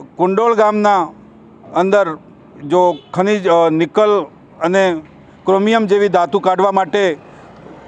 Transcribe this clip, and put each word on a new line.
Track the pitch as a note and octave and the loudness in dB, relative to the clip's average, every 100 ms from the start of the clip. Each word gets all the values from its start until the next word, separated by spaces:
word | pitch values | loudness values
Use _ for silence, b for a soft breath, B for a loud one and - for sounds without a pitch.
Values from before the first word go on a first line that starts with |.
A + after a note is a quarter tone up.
| - - | -14 -4
કુંડોળ | F3+ G3 A#3 A3+ | -2 0 0 2
ગામના | G#3+ G#3+ G#3 G3 D#3 - - - - - - D#3+ | 0 2 0 0 -2 -10 -20 -20 -20 -20 -8 -2
અંદર | F#3+ G#3 F3 D#3 - - - - | 0 2 0 -6 -16 -20 -20 -16
જો | C#3+ F3+ F3+ D3 - | -2 0 0 -2 -8
ખનિજ, | F3 G3 G#3 F3+ | -4 0 0 0
અ, | E3+ E3 | 2 2
નિકલ | D#3 E3+ - G#3+ G3+ C#3+ - - - | 0 -2 0 2 0 -4 -14 -20 -6
અને | E3 G3 F#3+ E3 D#3 - - - - | -2 0 0 -2 -10 -20 -20 -10 -2
ક્રોમિયમ | F#3+ G#3 A3+ G#3 | 0 2 0 0
જેવી | G3+ G#3 | 0 2
ધાતુ | F3+ F3 G3+ | 0 0 -2
કાઢવા | F#3 F#3 G3 | -2 0 0
માટે | F#3+ F3+ G3+ F#3+ C#3+ - b b - - - | 0 -2 0 -2 -4 -12 b b -20 -20 -20